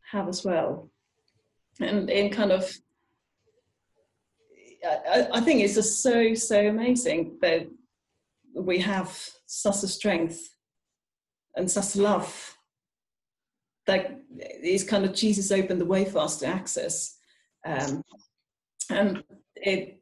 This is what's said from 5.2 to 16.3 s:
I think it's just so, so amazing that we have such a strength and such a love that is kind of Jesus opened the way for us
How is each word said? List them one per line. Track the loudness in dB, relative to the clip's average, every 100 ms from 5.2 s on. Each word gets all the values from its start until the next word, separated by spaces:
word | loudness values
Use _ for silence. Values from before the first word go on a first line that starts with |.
| 2
I | 2
think | 4 6
it's | 6
just | 2 2 2
so, | 2 4 4
so | 2 2 4 4
amazing | 2 2 2 2 -2 -4 0
that | 2 2 -2 -16 _ _ _ _ _ _ _
we | -6 -2 0
have | 0 -2 -4 -10 -16 -18 _
such | -4 -2 -2
a | -4
strength | -2 -2 0 -2 -6 -16 _ _ _ _ _ _ _ _ _ _
and | -6 -2
such | -2 -2
a | 2
love | 2 2 -2 -12 -18 -20 _ _ _ _ _ _ _ _ _ _ _ _ 0
that | 0 0 -10 -18 -18 -16 -6
is | 0 0
kind | 2 0
of | 0
Jesus | 0 0 2 2
opened | 0 2 0
the | 2
way | 2 2
for | 0
us | -2